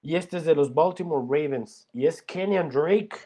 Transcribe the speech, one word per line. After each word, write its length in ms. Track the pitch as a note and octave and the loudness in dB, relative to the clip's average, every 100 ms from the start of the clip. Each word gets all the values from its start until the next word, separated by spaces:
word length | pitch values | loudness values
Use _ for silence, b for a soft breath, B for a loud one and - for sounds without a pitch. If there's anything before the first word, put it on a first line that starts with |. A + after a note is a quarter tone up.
y 160 | C#3+ E3+ | -2 -2
este 180 | F3 F3+ | -2 -4
es 80 | |
de 120 | D#3+ D3 | 2 4
los 180 | C#3+ | 4
Baltimore 500 | B2 F3 F#3 F3 D3 | 4 2 0 -4 -2
Ravens, 640 | B2 C#3+ D3+ C3+ G#2+ - _ | 0 0 0 -4 -6 -14 _
y 120 | A#2+ C#3+ | -2 -2
es 160 | E3 | -2
Kenyan 480 | - F3+ F#3+ G3 D#3+ | -10 -6 -2 0 0
Drake. 460 | C3 D#3+ G#3 G#3+ - | 0 2 2 0 -14